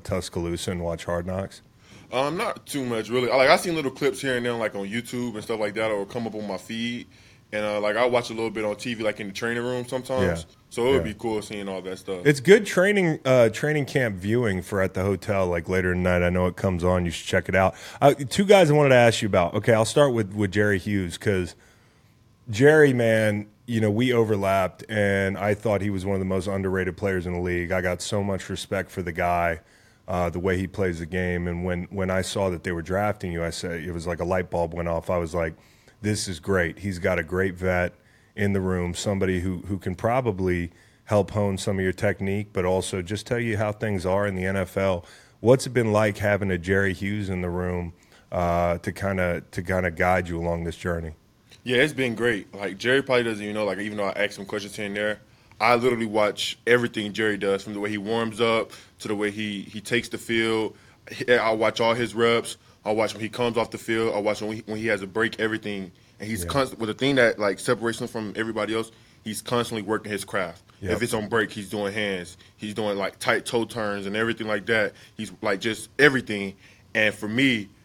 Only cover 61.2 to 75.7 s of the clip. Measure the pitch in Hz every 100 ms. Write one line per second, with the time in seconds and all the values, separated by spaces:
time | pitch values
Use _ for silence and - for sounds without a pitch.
61.2 | 123 120 110 110 110 107 117 117 113 104
62.2 | 117 117 - - - _ 104 107 107 98
63.2 | 107 123 120 113 110 110 - 113 113 104
64.2 | 104 101 107 110 107 107 113 101 98 101
65.2 | 113 - 110 110 104 101 90 - _ -
66.2 | 107 107 87 139 127 - 110 - 131 135
67.2 | 117 101 104 95 - 107 117 113 117 113
68.2 | 107 107 113 110 104 110 113 - - -
69.2 | 110 104 - 120 113 113 98 107 107 101
70.2 | - 101 87 - - - 92 87 117 113
71.2 | 104 113 101 110 95 104 101 107 101 92
72.2 | 87 - - _ 107 104 107 101 95 -
73.2 | - - - 120 107 120 107 101 98 107
74.2 | 113 113 110 104 92 110 98 - - -
75.2 | 101 90 107 101 113